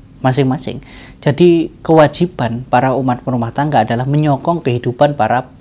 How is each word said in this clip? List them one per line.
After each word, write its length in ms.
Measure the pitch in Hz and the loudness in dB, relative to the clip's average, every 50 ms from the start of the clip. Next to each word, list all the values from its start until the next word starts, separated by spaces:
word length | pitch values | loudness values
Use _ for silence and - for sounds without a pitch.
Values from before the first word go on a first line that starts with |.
| - - - - | -20 -20 -10 -4
masing-masing? 640 | - 131 127 135 131 131 127 127 - - - - - - - - - - - - - | -2 0 0 2 0 0 -2 -4 -6 -10 -12 -12 -14 -18 -20 -20 -20 -20 -20 -4 -2
Jadi 480 | 151 139 - 175 175 170 165 156 - - - - | -2 2 4 4 4 4 2 0 -4 -8 -8 0
kewajiban 840 | - 160 160 151 143 151 - 175 180 - - 127 117 117 120 131 | 4 6 6 6 4 2 -2 -4 -4 -2 -4 -4 -4 -4 -6 -4
para 240 | - - - 127 131 127 135 | 0 0 2 2 2 0 0
umat 240 | 131 131 123 - - | -2 -2 -4 -4 -4
berumah 320 | 139 127 120 117 113 - | -4 -4 -4 -4 -4 -4
tangga 320 | - 147 156 139 120 110 | -4 -2 0 0 0 0
adalah 160 | 110 120 117 127 | 0 -2 -4 -2
menyokong 560 | 135 143 151 151 151 135 127 - 170 170 165 | -2 0 0 2 0 0 0 -2 -4 -4 -2
kehidupan 560 | 139 139 120 123 - 123 120 - 147 147 147 | -2 -2 -2 -2 -2 -4 0 2 0 0 2
para 320 | 147 - 117 120 123 131 - - - | 0 0 0 0 -2 -4 -6 -14 -20